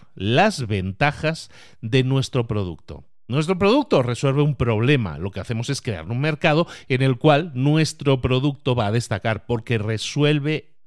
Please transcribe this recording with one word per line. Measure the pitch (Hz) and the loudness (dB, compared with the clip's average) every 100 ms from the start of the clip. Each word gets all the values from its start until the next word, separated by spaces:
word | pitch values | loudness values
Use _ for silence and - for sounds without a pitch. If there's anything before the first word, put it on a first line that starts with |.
| - | -14
las | - 98 131 214 175 110 | -6 0 2 2 0 -2
ventajas | 101 92 92 143 - 156 160 - - - - | -2 -2 0 0 0 -4 -6 -10 -20 -20 -14
de | 113 131 | -2 0
nuestro | 131 135 127 127 117 | 2 0 0 -2 -2
producto. | 107 92 82 - 73 - - - | -4 -4 -8 -14 -18 -18 -20 -6
Nuestro | 131 156 185 | -2 -2 2
producto | 196 269 269 139 | 2 2 2 2
resuelve | 123 120 139 135 | 2 0 0 2
un | 147 139 | 0 0
problema. | 120 110 120 143 98 73 | 0 2 2 2 0 -4
Lo | 95 | -8
que | 95 | -8
hacemos | - 113 117 | -6 -6 -4
es | 139 | -6
crear | - 90 80 | -6 -8 -6
un | 120 | -4
mercado | 151 151 165 151 170 - - | -2 0 2 2 0 -6 -4
en | 127 | 0
el | 135 123 | 0 2
cual | 156 143 175 123 | 4 4 2 0
nuestro | 139 156 156 - 147 135 | 2 2 2 0 0 2
producto | 123 127 147 135 - 123 | 2 0 0 -2 -2 0
va | 101 | 0
a | |
destacar | 113 - 101 113 107 - | 0 -2 -2 -2 -4 -2
porque | 110 - 117 | -4 -2 -2
resuelve | 107 110 - 143 147 151 143 156 - - | -2 -4 -4 0 2 2 0 -4 -8 -20